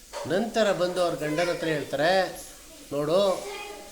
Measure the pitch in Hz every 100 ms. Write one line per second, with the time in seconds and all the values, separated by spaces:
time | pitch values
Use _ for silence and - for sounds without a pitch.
0 | - - - 180 226 226 202 170 180 180
1 | 175 147 151 156 175 165 165 151 131 139
2 | 160 190 180 - - - - - - 143
3 | 147 180 202 175 - - - - -